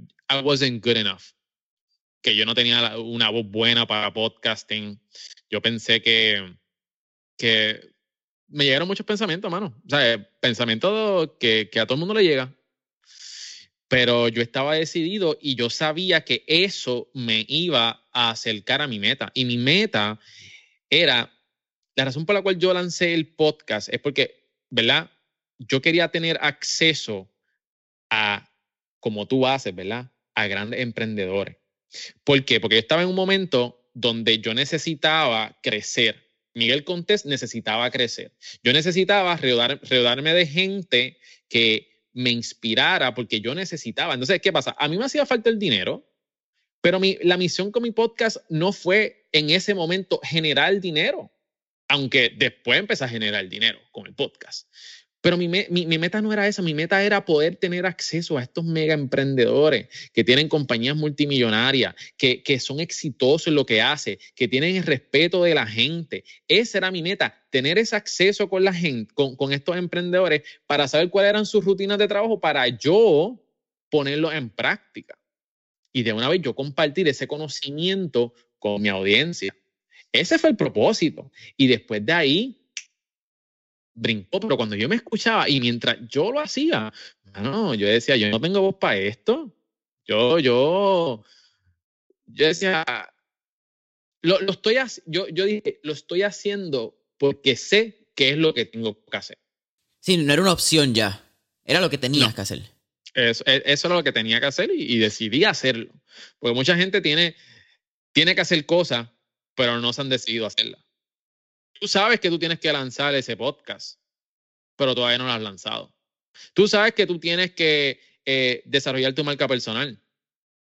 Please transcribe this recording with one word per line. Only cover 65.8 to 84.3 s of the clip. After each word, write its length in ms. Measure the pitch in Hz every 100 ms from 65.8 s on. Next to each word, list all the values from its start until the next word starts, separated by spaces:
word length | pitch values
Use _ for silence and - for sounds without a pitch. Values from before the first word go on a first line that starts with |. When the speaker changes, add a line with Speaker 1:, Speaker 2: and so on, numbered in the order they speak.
| 131 170 160 95 - - -
Speaker 1:
Esa 300 | 180 233 202
era 140 | 185
mi 100 | 185
meta, 420 | 165 202 123 - _
tener 300 | 131 135 185
ese 160 | 226 208
acceso 520 | - - 185 202 202
con 140 | 190
la 80 | 190
gente, 440 | 175 170 123 107 -
con, 200 | 139 123
con 160 | 139
estos 260 | 139 160 175
emprendedores, 680 | 175 175 175 180 185 151 - - -
para 200 | 147 139
saber 220 | 151 175
cuáles 220 | 196 202
eran 160 | 208 208
sus 180 | 214 180
rutinas 320 | 185 196 202
de 100 | 208
trabajo, 320 | 202 226 208
para 280 | 165 143 127
yo 760 | 120 139 196 226 147 190 247 _ _ _ _ _
ponerlo 420 | 151 139 147 160
en 200 | 156 120
práctica. 640 | - 123 208 _ 110 - - _ _ _ _ _ _ _
Y 120 | 131
de 100 | 117
una 160 | 110 127
vez 100 | 180
yo 100 | 139
compartir 540 | 113 139 143 156 143 170
ese 200 | 127 131
conocimiento 1040 | 151 151 - 139 147 180 196 175 123 120 - _ _
con 200 | 107 104
mi 100 | 104
audiencia. 640 | 95 95 107 160 170 95 - _ _ _ _ _
Ese 260 | 233 - 320
fue 140 | 320
el 40 | 226
propósito. 760 | 131 104 139 220 156 - - - - -
Y 80 | 131
después 400 | 113 - 107 104
de 80 |
ahí, 480 | 170 147 160 262 - _ - - _ _ _ _ _ _ _ _ _ _
brincó, 460 | 117 117 110 92